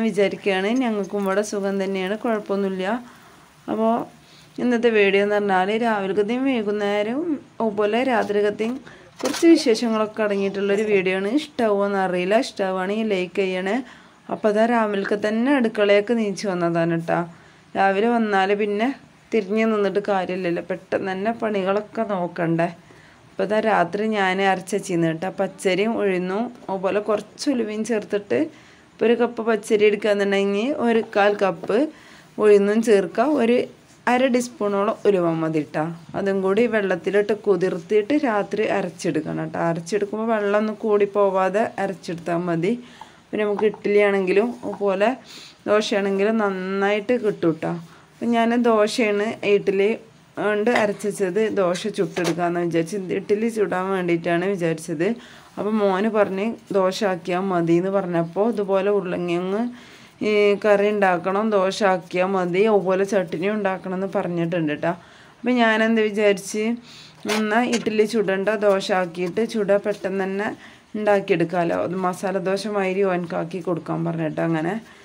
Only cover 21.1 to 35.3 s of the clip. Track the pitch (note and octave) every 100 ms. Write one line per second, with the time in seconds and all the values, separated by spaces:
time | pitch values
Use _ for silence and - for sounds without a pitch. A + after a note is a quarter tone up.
21.1 | F#3 G#3 A#3 A3 G#3 F#3 G3+ G#3 - G#3+
22.1 | F#3+ F3 F3 E3 E3 F3 E3+ - - -
23.1 | - - - F#3+ G#3+ G#3+ F#3 E3+ G3+ A3
24.1 | G#3+ F#3+ F#3+ G3 F#3+ F#3 G3 G3 E3+ E3
25.1 | D#3+ F#3 - F#3+ F#3+ G3 F3+ A3 G3+ G3+
26.1 | F#3 F3+ G3 A#3+ - - F#3+ F#3 G3+ G#3
27.1 | G#3 G#3+ - D4 B3+ G#3+ G#3+ A3 A3 G3+
28.1 | G#3 G3+ A#3+ D#4+ - - - - - A3+
29.1 | A#3 A#3+ A#3+ A3 A3 - G#3+ G#3 G#3 G#3+
30.1 | G3+ G3+ G3 G3 G3+ A#3+ D4+ A#3 A3+ G#3+
31.1 | G#3 G3+ G3+ F#3+ E3+ - G#3 D#4 - -
32.1 | - - - G#3 G3+ G3+ A3 A#3 G3+ F3+
33.1 | A3 C4 D4 A#3 A#3+ - - - - -
34.1 | B3 C4+ B3 A#3+ - G#3 G3+ G3+ - G#3
35.1 | F#3+ E3+